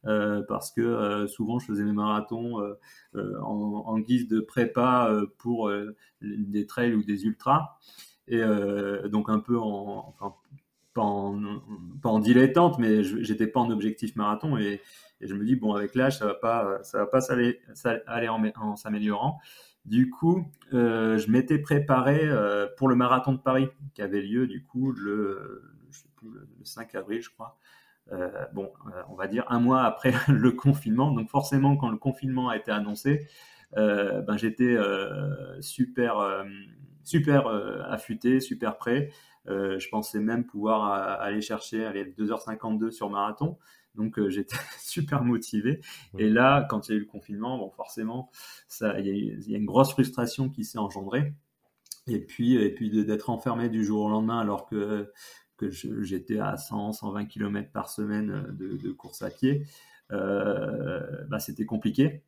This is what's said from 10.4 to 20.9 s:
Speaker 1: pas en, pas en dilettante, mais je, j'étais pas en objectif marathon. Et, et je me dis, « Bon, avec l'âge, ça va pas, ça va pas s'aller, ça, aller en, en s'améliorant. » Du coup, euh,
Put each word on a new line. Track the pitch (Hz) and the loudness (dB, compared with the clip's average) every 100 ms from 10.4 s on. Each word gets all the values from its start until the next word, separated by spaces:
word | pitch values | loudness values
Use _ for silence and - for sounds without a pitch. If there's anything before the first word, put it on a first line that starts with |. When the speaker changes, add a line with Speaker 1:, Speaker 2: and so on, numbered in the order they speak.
| _ - _ _ _ | _ -20 _ _ _
Speaker 1:
pas | - | -2
en, | 104 101 98 101 104 104 - 98 87 - | 0 0 -4 -4 -6 -8 -12 -16 -14 -4
pas | 117 | 2
en | 110 | 4
dilettante, | 107 123 135 170 175 127 | 8 8 8 8 6 6
mais | 113 107 | 4 4
je, | 95 110 | 4 -2
j'étais | 107 107 110 | -2 0 2
pas | 127 | 2
en | 117 | 2
objectif | 107 107 107 110 - | 2 0 -2 -6 -2
marathon. | 104 107 160 123 | 0 0 0 0
Et, | 101 101 - - - _ | 0 -4 -10 -20 -20 _
et | 101 | -8
je | |
me | 98 107 | -4 2
dis, « | 127 | 2
Bon, | 107 | 2
avec | 101 101 127 | 0 0 2
l'âge, | 135 139 | 2 2
ça | 104 | -2
va | 98 | 0
pas, | 113 117 98 98 | 0 0 0 -4
ça | - 107 | -4 -4
va | 104 | 2
pas | 131 | 2
s'aller, | - 123 120 120 - | 2 2 2 0 -10
ça, | - 120 117 - | -4 -2 -2 -4
aller | 117 113 | -4 -2
en, | 113 | 0
en | 107 110 107 104 | -2 -2 -6 -6
s'améliorant. » | 110 104 104 104 135 147 - - - _ - | -6 -2 0 0 -2 -4 -16 -20 -20 _ 0
Du | 113 127 | 2 2
coup, | - 165 185 160 - - | 2 2 2 0 -12 -2
euh, | 127 117 | 2 4